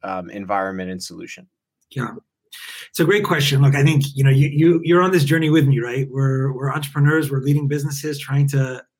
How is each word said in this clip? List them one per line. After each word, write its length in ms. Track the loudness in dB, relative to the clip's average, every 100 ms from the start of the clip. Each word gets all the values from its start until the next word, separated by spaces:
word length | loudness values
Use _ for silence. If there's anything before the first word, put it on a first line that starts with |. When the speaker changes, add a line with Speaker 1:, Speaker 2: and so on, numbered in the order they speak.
Speaker 1:
um, 260 | -10 -8 -10
environment 640 | -10 -6 -4 -4 -6 -8
and 100 | -10
solution? 460 | -12 -14 -18 -18 -20 _ _ _ _
Speaker 2:
Yeah. 240 | -8 -8 -10 -20 _ _ -20 -18 -18 -8
It's 100 | -2
a 60 | 0
great 180 | 2
question. 380 | 0 0 2 4
Look, 140 | 4 4
I 80 |
think, 200 | 4 2 0 0
you 80 |
know, 60 | 4
you, 180 | 4 2
you, 340 | 4 4 4
you're 180 | 2 2
on 100 | 4
this 120 | 2
journey 260 | 2 2 2
with 180 | 4 4
me, 120 | 2
right? 280 | -2 -4 -4
We're, 440 | -2 -2 0 -2
we're 200 | -4 -4
entrepreneurs, 560 | -4 -4 0 2 2 0
we're 120 | -2
leading 260 | 0 0 0
businesses, 520 | -4 -4 -6 -8 -8
trying 280 | -4 0 2
to 340 | 0 -2 -6 -14 _